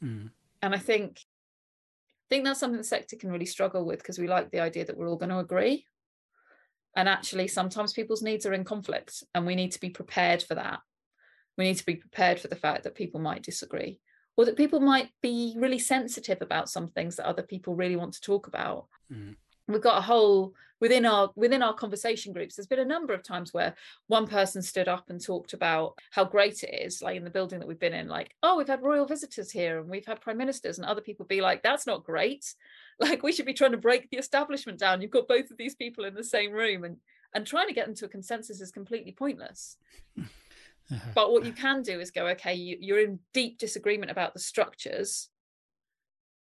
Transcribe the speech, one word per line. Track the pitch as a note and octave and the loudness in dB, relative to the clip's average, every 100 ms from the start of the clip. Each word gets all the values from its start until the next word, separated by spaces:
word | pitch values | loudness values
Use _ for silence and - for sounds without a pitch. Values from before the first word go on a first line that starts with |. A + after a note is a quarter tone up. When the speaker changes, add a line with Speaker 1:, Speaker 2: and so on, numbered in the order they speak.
Speaker 1:
Mm. | C#3 G#2+ A2 _ _ - | -8 -8 -10 _ _ -6
Speaker 2:
And | G3 | -2
I | G3 | -2
think, | G#3 G#3+ G3 - | 2 0 0 -12
I | - _ _ _ _ _ _ _ _ _ - | -20 _ _ _ _ _ _ _ _ _ -2
think | C#4 | 0
that's | C4+ C4+ | 0 -2
something | B3+ A#3 | -2 -4
the | |
sector | A3+ A#3 - | -2 -4 -4
can | A3+ F#3+ | -10 -6
really | F3 F3+ | -4 -6
struggle | - F#3+ F#3 | -2 -2 0
with, | E3 - | -4 -6
'cause | - F3+ | -8 -6
we | F3 | 0
like | F3+ - | 0 0
the | F3 | -2
idea | E3 E3+ E3 | -2 -2 -6
that | - | -6
we're | E3+ | -4
all | E3 | -4
gonna | F3+ F3+ | -2 -2
agree. | F3+ F3+ A3 C#4+ _ _ _ _ _ _ _ _ _ _ _ F#3+ | 0 2 2 0 _ _ _ _ _ _ _ _ _ _ _ 2
And | F#3+ | 4
actually, | F#3+ - F#3 F#3 | 2 0 -2 -2
sometimes | G3 F#3 G#3+ G#3 | 0 -2 -2 -4
people's | A3+ A3 A3 | -2 -2 -2
needs | A3 G#3+ G#3 | 0 -2 0
are | |
in | F#3+ | -2
conflict, | F#3 G#3+ F#3+ - - - - | -2 -6 -4 -6 -6 -18 -4
and | F3+ | -2
we | E3+ F3+ | 0 0
need | F#3 | -2
to | - | -4
be | F#3 | -8
prepared | - - G3+ F3 F3 | -10 -6 0 2 2
for | - | 0
that. | D#3+ - - _ _ _ _ _ _ _ - | -4 -4 -8 _ _ _ _ _ _ _ 0
We | |
need | F#3 F#3 | 2 2
to | |
be | - E3 | -2 -4
prepared | - - F3+ - | -6 2 4 4
for | - | -2
the | F3 | -2
fact | D3+ - | -2 -2
that | - | -4
people | - F3+ D#3 | -8 -8 -4
might | D#3 - | -4 -4
disagree, | - - - - - F#3+ _ _ _ - | -8 -10 -8 -6 -6 -10 _ _ _ 4
or | |
that | A#3 A#3 | 4 6
people | D4 D#4 | 4 6
might | C#4 C4+ B3+ - | 6 6 2 -4
be | B3 A#3+ A#3 A3+ | -2 0 -2 0
really | C4 B3+ | 0 2
sensitive | - C4 A#3+ - - F#3 | 2 0 0 -6 -2 -2
about | - D#3+ - | 0 -2 -2
some | E3+ E3+ | -6 -6
things | E3+ E3+ - | -4 -6 -4
that | - | -4
other | F3 | -4
people | - F#3 F3+ | -6 -8 -6
really | F3 F3+ F3 | -2 0 0
want | F3 | -4
to | - | -10
talk | - G3+ - | 0 0 0
about. | - - - - _ _ | -6 -4 -6 -10 _ _
Speaker 1:
Mm. | A#2 G2+ G#2+ _ _ - | -14 -14 -18 _ _ -4
Speaker 2:
We've | G#3+ | 4
got | A#3 G3+ | 6 4
a | |
whole, | F#3+ A#3 G#3 G3 F#3+ - - - | 6 6 8 8 4 -6 -20 0
within | A#3 B3+ A#3 | 4 6 6
our, | G#3 G3 G#3 | 6 4 4
within | A#3+ C4+ | 4 4
our | A#3 | 2
conversation | A3 G#3+ G3+ A#3 A3+ G3+ | 0 -6 -4 -2 -2 -4
groups, | F3 E3 | -8 -8
there's | - G3 | -10 -2
been | C4 | 0
a | |
number | B3+ E4 C#4+ | 0 -2 -2
of | F#3 | -4
times | - F3+ F3 | -4 -8 -4
where | E3+ F3 - - - - | 0 0 -2 -20 -18 2
one | A3 G#3+ | 2 4
person | G#3 G3 F#3+ | 2 2 0
stood | F3+ F#3 F#3 | -4 -2 0
up | F3+ - | -2 -6
and | F3 | -12
talked | F#3+ F3 - | -6 -6 -6
about | - E3+ D#3+ D#3+ - _ | -2 0 2 0 -6 _
how | - | 0
great | F#3+ G#3 G#3 G#3+ | 2 4 4 2
it | - - | -8 -6
is, | - - | -6 -6
like, | F#3 F#3 | -6 -6
in | |
the | F3 | -4
building | F#3+ F#3 F3+ | -4 -4 -6
that | E3 | -10
we've | E3 | -4
been | E3 | -2
in, | D#3+ D#3+ | -2 -6
like, | - - - | -6 -8 0
"Oh, | E4 F4 | 4 4
we've | C#4 | 2
had | C4 | 0
royal | C4+ D4 C#4 | 2 2 2
visitors | D4+ D#4 - F#3+ | -2 -6 -10 -8
here | G3 E3+ E3 | -2 -2 -2
and | D#3+ | -6
we've | G3 | -10
had | G#3+ A3 | -8 -10
prime | - A3 | -6 -4
ministers," | C4 C4+ F3 F3 | -4 -4 -6 -6
and | |
other | F3+ G#3 | -4 -6
people | G#3+ - | -6 -14
be | F3+ G3 | -2 2
like, | F#3 - | 4 4
"That's | A3 D4 B3 | 2 2 0
not | F#3+ | -4
great. | E3 D#3+ G#3 C#4+ - - | -2 0 0 -2 -10 -16
<laughs> | _ - - - | _ -20 -18 0
Like, | C#4+ C#4+ | 2 2
we | D4 | 0
should | - C4 | -2 -2
be | |
trying | C4+ C4+ | 4 4
to | A#3+ | 4
break | A3+ B3 - | 4 4 2
the | C4 | -8
establishment | C4+ C#4+ D4 C#4 A#3 F3+ | 0 0 0 -6 -8 -2
down. | G3 F#3 | 2 2
You've | G#3 | 2
got | B3+ A#3+ | 0 4
both | A#3+ B3 | 2 2
of | - | -8
these | A#3+ | -10
people | - A#3+ A#3 | -8 -10 -8
in | G3 | -8
the | G3 | -8
same | A#3 G#3+ G#3 | -2 0 0
room," | G#3+ A3+ F#3+ | 0 0 -2
and, | E3+ E3+ _ _ _ | -6 -14 _ _ _
and | G#3+ | -6
trying | G#3 D#4+ F#4+ | -2 -2 0
to | |
get | A#3 A3 | -2 -4
them | G#3+ | -6
to | |
a | G#3 | -12
consensus | G3 F#3 A#3 A#3 F#3+ | -14 -8 -8 -8 -14
is | F#3 | -14
completely | G3+ G3 A#3 - | -14 -10 -10 -10
pointless. | - C#4 - - F3+ - - _ - - - | -6 -6 -6 -12 -16 -18 -20 _ -20 -18 -14
Speaker 1:
<laughs> | B2+ - _ - - _ - | -14 -14 _ -20 -20 _ -12
Uh-huh. | A#2+ A#2 | -10 -2
Speaker 2:
But | D#3 G#3 | 2 6
what | A#3 A#3 | 4 2
you | |
can | A#3 C4+ C4+ | -4 -2 0
do | A3 F3 | -2 -6
is | F3+ | -6
go, | F3 F3 | -4 -2
"Okay, | F3+ F3+ | -2 -2
you, | F3+ F3 F3 | -4 -6 -8
you're | F#3+ G#3 | 0 4
in | G#3 F#3 _ | 4 0 _
deep | C4 A#3+ - | -2 -2 -4
disagreement | G#3+ G#3 G#3 G#3 G3 | -8 -4 -2 -2 -2
about | F#3+ F3 | -4 -4
the | F3 | -4
structures, | - - - - - - G3+ - - _ _ _ _ _ _ _ _ _ _ _ _ | -6 0 0 -2 -8 -4 -4 -6 -10 _ _ _ _ _ _ _ _ _ _ _ _